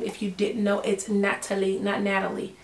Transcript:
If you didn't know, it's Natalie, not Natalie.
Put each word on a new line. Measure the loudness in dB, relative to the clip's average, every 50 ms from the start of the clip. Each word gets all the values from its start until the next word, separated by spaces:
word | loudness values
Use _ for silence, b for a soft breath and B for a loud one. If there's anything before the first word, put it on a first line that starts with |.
If | -4 -6 -6 -4
you | -4 -4
didn't | 0 0 0 0 0 0
know, | 2 2 2 2
it's | 2 0 0 0 0 0
Natalie, | 2 2 4 2 2 0 -2 -4 0 0 2 2 2 0
not | 0 0 0 0
Natalie. | 0 2 2 2 0 0 -2 -4 -6 -8 -10 -14